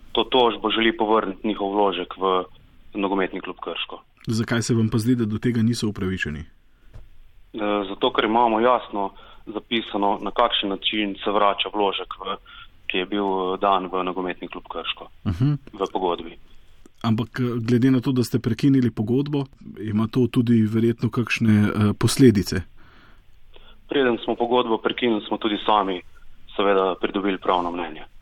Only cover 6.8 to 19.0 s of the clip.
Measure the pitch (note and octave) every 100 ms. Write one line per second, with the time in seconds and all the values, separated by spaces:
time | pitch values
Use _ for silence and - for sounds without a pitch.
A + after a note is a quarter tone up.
6.8 | - - - - - - - - G#2 G#2
7.8 | F#2+ G2 B2+ B2+ A#2+ A2+ A#2+ A2 A#2+ A#2+
8.8 | - G#2 G2 - - - - G#2+ - A#2
9.8 | - G#2 G2+ G#2 G#2 - A#2+ - G2+ F#2+
10.8 | - G#2+ G2+ F#2+ G#2+ G#2 G2+ G2 F#2+ G#2
11.8 | G2+ F#2+ F#2 - F#2+ G2 - - - -
12.8 | - F#2+ F#2 G#2 G2 F#2+ F#2 F#2+ G2+ F#2+
13.8 | F#2 F#2 F#2 F2+ F#2 E2+ F2 F2+ - E2+
14.8 | - - - - G#2 F2 C3+ D3 - -
15.8 | F#2+ G2+ F#2 E2+ E2 - - - - -
16.8 | - - A#2+ A2 A2+ - B2 A#2+ A2+ A#2+
17.8 | C3 C3 C#3 B2+ A2+ B2 A#2+ A2 C#3+ C3+
18.8 | A#2+ -